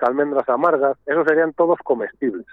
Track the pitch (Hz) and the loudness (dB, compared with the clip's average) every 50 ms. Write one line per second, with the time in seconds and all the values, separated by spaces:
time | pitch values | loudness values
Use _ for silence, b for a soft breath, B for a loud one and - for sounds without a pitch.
0 | - 120 127 143 147 147 143 139 127 - 123 123 156 175 160 139 139 139 131 - | -2 -2 0 0 -2 0 0 -2 0 0 0 2 2 2 2 2 2 0 0 -2
1 | _ - 143 165 160 156 156 156 165 160 151 - 175 165 175 - - - 135 117 | _ -2 -2 0 2 2 2 2 2 0 0 0 2 2 2 -2 -2 -10 -8 -8
2 | 107 95 - _ 139 127 101 90 82 - | -8 -8 -8 _ -4 -4 -4 -6 -12 -14